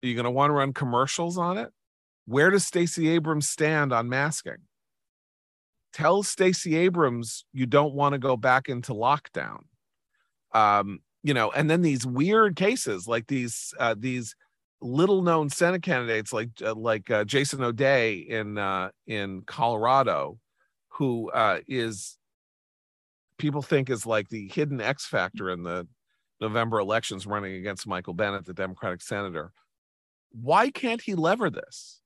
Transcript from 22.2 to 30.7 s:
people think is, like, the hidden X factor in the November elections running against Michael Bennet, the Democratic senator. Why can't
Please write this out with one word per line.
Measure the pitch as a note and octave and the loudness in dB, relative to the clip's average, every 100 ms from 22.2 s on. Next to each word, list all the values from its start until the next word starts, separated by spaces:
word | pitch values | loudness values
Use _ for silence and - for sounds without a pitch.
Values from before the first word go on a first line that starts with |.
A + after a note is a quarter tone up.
| _ _ _ _ _ _ _ _ _ _ _ _ | _ _ _ _ _ _ _ _ _ _ _ _
people | D3+ D3 | -4 -4
think | C3 D3 C3 | 0 0 2
is, | A#2+ A#2 | -4 0
like, | A2 G2 | -2 -2
the | A2 G2 | -10 -8
hidden | - D3+ C#3 | -4 -4 -2
X | A2 C#3 - | -2 -4 -2
factor | A#2+ F#2 - F#2+ | -2 -2 -4 -6
in | F2+ | -6
the | F2 F2 F2 _ _ _ _ _ | -6 -6 -8 _ _ _ _ _
November | G#2+ A2 A#2 A2 | -4 0 0 0
elections | G2 A2 - G2 G2 | 2 0 -2 -8 -4
running | G#2 G2 F#2+ | -4 -4 -8
against | F#2+ F#2+ G#2+ | -8 -8 -6
Michael | F#2 F2+ | -6 -6
Bennet, | F2 G#2 G2 F#2 | -4 -2 -2 -8
the | |
Democratic | F2+ F#2+ F#2 G#2+ F2+ | -8 -8 -6 -8 -8
senator. | - G#2 G2+ E2 D#2+ _ _ _ _ _ _ _ _ | -6 -6 -4 -6 -10 _ _ _ _ _ _ _ _
Why | A#2 A#2+ F3 | -12 0 2
can't | B3 | 2